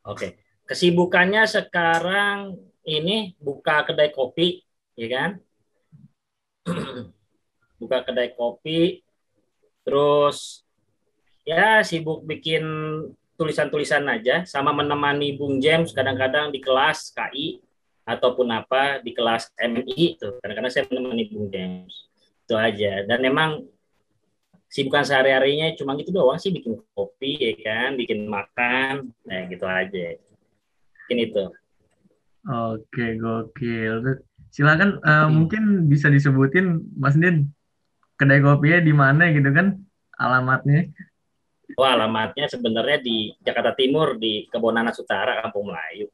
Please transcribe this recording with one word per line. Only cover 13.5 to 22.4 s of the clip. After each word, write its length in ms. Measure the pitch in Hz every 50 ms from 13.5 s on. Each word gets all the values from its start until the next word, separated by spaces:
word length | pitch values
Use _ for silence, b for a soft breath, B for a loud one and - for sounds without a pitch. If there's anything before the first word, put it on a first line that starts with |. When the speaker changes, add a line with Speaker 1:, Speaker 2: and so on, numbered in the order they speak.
| 147 - 151 143 - 151 143 - 156 143 143 139
Speaker 1:
aja, 320 | 120 113 110 123 139 170 180 -
sama 240 | - 139 139 151 147
menemani 640 | 147 147 147 147 147 143 143 143 147 147 143 139
Bung 240 | 135 143 139 139 131
James 320 | 135 156 160 165 165 165 -
kadang-kadang 560 | 135 127 135 131 127 131 131 139 151 151 147
di 80 | 139
kelas 560 | 131 - 131 131 131 139 156 151 - - - _
K 60 | - 113 -
I 160 | 117 139 151 160 - - _ _ _ _ _ _ _ _
ataupun 480 | _ 113 120 - - 123 120 127 123 120
apa, 480 | 113 110 110 _ 131 131 135 139 139
di 160 | - - 123 -
kelas 380 | - 117 113 113 113 - - _
M 260 | - 113 120 117 120 127
I 320 | - 127 143 170 170 -
tuh. 240 | _ - 101 98 -
Kadang-kadang 300 | - 101 107 110 113 127 127
saya 160 | 147 127 -
menemani 400 | 127 127 123 127 117 117 110 104
Bung 180 | 107 104 104
James. 640 | 98 95 92 92 92 92 92 90 - - - - _ _ _ _ _ _ _